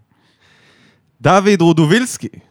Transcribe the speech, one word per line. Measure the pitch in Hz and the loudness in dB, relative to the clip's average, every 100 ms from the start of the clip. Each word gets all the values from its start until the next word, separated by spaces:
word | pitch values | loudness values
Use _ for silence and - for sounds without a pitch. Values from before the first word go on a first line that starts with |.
| _ _ _ _ _ _ _ _ _ _ _ _ | _ _ _ _ _ _ _ _ _ _ _ _
דוד | 139 190 196 196 | 0 0 0 2
רודובילסקי. | 170 160 151 220 254 - 113 - _ | 2 2 2 0 -2 -10 -16 -18 _